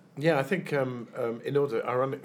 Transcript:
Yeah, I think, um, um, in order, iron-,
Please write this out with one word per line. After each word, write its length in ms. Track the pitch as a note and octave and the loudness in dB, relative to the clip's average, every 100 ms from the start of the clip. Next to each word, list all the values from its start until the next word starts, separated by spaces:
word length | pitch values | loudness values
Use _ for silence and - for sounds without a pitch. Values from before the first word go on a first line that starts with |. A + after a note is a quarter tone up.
| - - | -16 0
Yeah, 220 | D#3+ C#3+ | 2 4
I 60 | |
think, 280 | C3+ F3+ - | 2 -2 0
um, 340 | C#3+ B2+ B2 A2+ - | 0 0 -4 -8 -4
um, 240 | A#2 A#2 | -4 -2
in 140 | B2+ C#3+ | 0 2
order, 260 | C#3+ A2+ A#2+ | 2 0 0
iron-, 320 | B2 C3+ C3+ | 0 0 -2